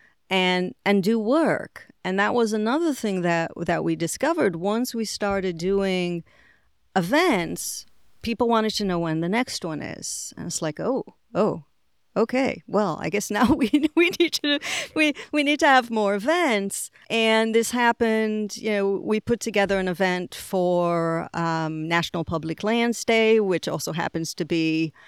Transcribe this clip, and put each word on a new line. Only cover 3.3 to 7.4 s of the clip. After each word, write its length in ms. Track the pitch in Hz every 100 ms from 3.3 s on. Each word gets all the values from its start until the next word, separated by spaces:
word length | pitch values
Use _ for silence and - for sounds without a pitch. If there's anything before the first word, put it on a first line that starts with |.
| 170 165 -
that 260 | 175 160
we 120 | 160 160
discovered 600 | 165 - 277 339 214 165
once 380 | 190 226 247
we 100 | 226 214
started 500 | - 202 196 185 165
doing 640 | 180 196 190 185 175 170 - _ _ _ _ _ _ 190
events. 880 | 175 294 359 196